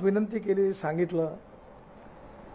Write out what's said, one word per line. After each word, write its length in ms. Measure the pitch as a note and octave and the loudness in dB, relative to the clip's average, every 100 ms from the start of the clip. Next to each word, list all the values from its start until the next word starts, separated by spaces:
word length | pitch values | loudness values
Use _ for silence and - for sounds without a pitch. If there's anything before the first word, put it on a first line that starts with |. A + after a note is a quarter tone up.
विनंती 380 | F#3+ G3+ G#3+ A3+ | 4 4 2 0
केली, 340 | G3 F#3+ G3 | 2 4 4
सांगितलं, 640 | F#3 D3+ E3 E3+ E3+ D#3+ - - - - - - - - - - - - | 2 0 2 2 2 0 -2 -14 -20 -20 -20 -20 -20 -18 -18 -18 -18 -18